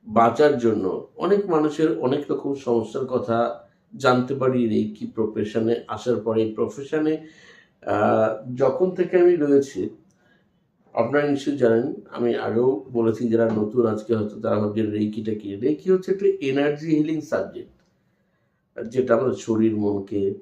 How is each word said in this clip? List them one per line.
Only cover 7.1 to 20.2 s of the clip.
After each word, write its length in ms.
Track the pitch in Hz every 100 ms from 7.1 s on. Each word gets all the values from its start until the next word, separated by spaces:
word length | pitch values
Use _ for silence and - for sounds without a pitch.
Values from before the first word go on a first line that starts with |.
| 156 - - - - _ _ -
আহ, 720 | 104 110 113 110 - 127 123
যখন 360 | 135 - 185
থেকে 260 | 180 175 180
আমি 180 | 175 170
রয়েছি, 540 | 147 139 139 - - - _ _ _ _ _ _ _ _ _
আপনারা 340 | - 117 143 147
নিশ্চয়ই 300 | 139 - 135
জানেন, 360 | 120 113 139 - -
আমি 260 | - 120 117
আগেও 500 | 110 107 127 - -
বলেছি, 380 | 120 113 110 120
যারা 220 | 113 113 107
নতুন 320 | 104 123 113
আজকে 280 | 104 - 110
হয়তো 240 | 104 -
তারা 180 | 110 104
ভাবছেন 320 | 104 107 107
রেকিটা 420 | 104 107 117 110
কি। 220 | 107 101 98
রেকি 360 | 127 151 185
হচ্ছে 200 | 185 185
একটা 140 | 190 196
এনার্জি 600 | - 135 139 143 147 160
হিলিং 340 | 151 151 156
সাবজেক্ট, 500 | 151 - - - - _ _ _ _ _ _ _ _ _ _ - 110
যেটা 260 | 127 127 117
আমাদের 220 | 127 -
শরীর 400 | - 110 110 104
মনকে 560 | 101 101 98 104